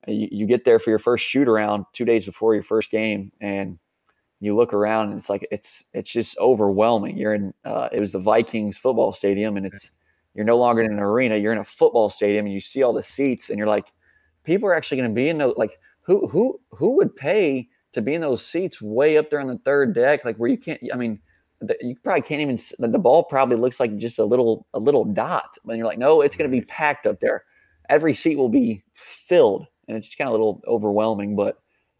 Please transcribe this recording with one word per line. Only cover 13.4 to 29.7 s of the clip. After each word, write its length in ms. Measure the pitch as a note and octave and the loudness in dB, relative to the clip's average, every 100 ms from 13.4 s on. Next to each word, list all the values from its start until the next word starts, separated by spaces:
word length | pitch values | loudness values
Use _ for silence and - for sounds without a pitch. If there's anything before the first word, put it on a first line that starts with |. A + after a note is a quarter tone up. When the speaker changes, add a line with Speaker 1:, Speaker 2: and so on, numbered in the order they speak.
| - | -6
Speaker 1:
and 80 | G#2+ | -4
you're 80 | G#2+ | 0
like, 240 | G#2+ - _ _ _ _ _ | -2 -4 _ _ _ _ _
"People 240 | - F#3 G#3 | -2 -2 2
are 60 | |
actually 240 | E3 - C3+ | 0 0 -4
gonna 140 | B2 | -2
be 160 | G#2+ C#3 | 0 0
in 100 | D#3+ | 0
those, 160 | C3+ - | 0 0
like, 220 | A2 - _ _ | -4 -6 _ _
who, 260 | - G3 - | 0 0 2
who, 320 | C#3+ A3 - _ | 0 0 -4 _
who 260 | - E3+ C#4+ | -2 0 2
would 200 | - - | 0 -2
pay 520 | C#3 G#3 F3 C3+ A#2 _ _ | -2 2 2 0 -6 _ _
to 100 | - | -6
be 120 | A2 | -4
in 60 | D#3+ | -2
those 240 | D#3 A#2+ - | -2 -4 -4
seats 340 | E3 F#3 - | -4 -6 -8
way 340 | G#2+ A2 D3+ D#3 | -6 0 2 2
up 140 | D3+ | 0
there 100 | D3 | -4
on 60 | C3+ | -6
the 100 | B2 | -4
third 300 | - C#3+ C3 | 0 2 2
deck, 300 | G2+ B2+ D3 | 2 2 2
like, 120 | B2 G#2+ | -2 -4
where 140 | A#2+ | 0
you 80 | B2+ | -2
can't, 220 | - D3+ B2 | -4 -10 -8
I 40 | B2 | -6
mean, 240 | A#2+ G#2 _ _ _ _ | -6 -6 _ _ _ _
the, 140 | G#2+ - | -6 -6
you 160 | B2 B2+ | -6 -8
probably 160 | - C#3 | -2 -2
can't 220 | - D3 | -2 -4
even 140 | D3 A#2+ | -2 -4
s-, 180 | - - | -6 -6
the, 100 | A#2+ | -2
the 100 | A#2 | 2
ball 260 | A2 D3+ | 4 4
probably 320 | E3+ C3+ C3 A#2 | 4 0 2 2
looks 240 | B2+ - | 0 0
like 160 | A#2+ G#2 | -4 -2
just 220 | A#2 - | -8 -2
a 60 | |
little, 420 | G#2+ B2 A#2 A2 _ | 2 2 2 0 _
a 40 | A2+ | -2
little 280 | A2 C#3+ G2+ | 2 2 2
dot." 500 | G2+ C3 E3 - - - | -2 -2 -4 -6 -16 -10
And 120 | A2+ | -6
you're 80 | A2+ | -6
like, 120 | A2 | 0
"No, 220 | C3 D#3 | 4 6
it's 160 | C#3 - | 4 2
gonna 140 | D3 | -2
be 80 | B2+ | -2
Speaker 2:
Right. 80 | - | -4
Speaker 1:
packed 380 | - D3+ C#3+ - | -4 -2 0 -4
up 140 | - | -2
there. 240 | F3 D3+ _ _ _ _ _ | -2 -4 _ _ _ _ _
Every 260 | D3+ D#3+ | 2 2
seat 220 | A#2 E3 C#3+ | 0 0 0
will 140 | B2+ | 2
be 340 | B2+ A2+ G#2 _ | 2 0 -4 _
filled." 720 | _ - - - F3 A#2+ G2 - | _ -20 -20 0 4 6 4 -8